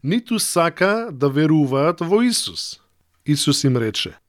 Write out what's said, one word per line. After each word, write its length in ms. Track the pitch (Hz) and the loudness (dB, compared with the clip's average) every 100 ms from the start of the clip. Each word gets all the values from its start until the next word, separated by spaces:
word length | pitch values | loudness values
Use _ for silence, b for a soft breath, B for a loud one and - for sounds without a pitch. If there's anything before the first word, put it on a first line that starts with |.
ниту 360 | 135 226 - 220 | 0 -2 -2 -4
сака 680 | - 175 165 160 185 220 233 | 0 0 0 2 0 0 -4
да 180 | 131 143 | -2 0
веруваат 760 | 139 156 156 139 135 156 175 | 2 4 4 2 2 0 -2
во 160 | 170 208 | 0 2
Исус. 600 | 247 226 - - - - _ _ _ _ - | 2 -2 -6 -10 -12 -14 _ _ _ _ -2
Исус 380 | 147 - 135 | 0 0 0
им 140 | 139 127 | 0 0
рече 400 | 113 - 90 - | -2 -4 -8 -12